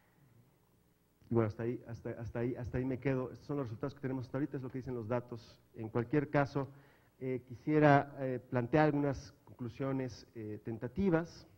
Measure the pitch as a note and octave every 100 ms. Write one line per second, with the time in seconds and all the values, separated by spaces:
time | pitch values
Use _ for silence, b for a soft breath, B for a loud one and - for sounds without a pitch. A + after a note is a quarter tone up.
0 | b b b - _ _ _ _ _ _
1 | _ _ - A#2 G#2+ A2+ A#2 B2+ - A#2
2 | A#2+ A#2 A2 A#2 B2 A#2+ G#2+ B2+ C3 C3
3 | C#3 C3 B2+ - - C#3+ A#2+ A2 C#3+ -
4 | C3 C3 A#2 C3+ D3+ C#3 B2+ C3 B2+ A#2+
5 | G#2+ B2 A#2+ A2+ - - _ - A2 A#2+
6 | A#2 D3+ C#3 C#3+ C3+ C#3+ C3 B B B
7 | B - C3 B2+ - A#2 D#3 D3+ D3+ C#3+
8 | - C#3 C3 B2 - B2 A#2+ D#3 D3+ C#3+
9 | C#3+ - - - - - A#2+ - C3+ C3+
10 | B2+ - - A#2 G#2+ G#2 A#2 A2+ B2 F#3
11 | G3 D#3+ E3+ - -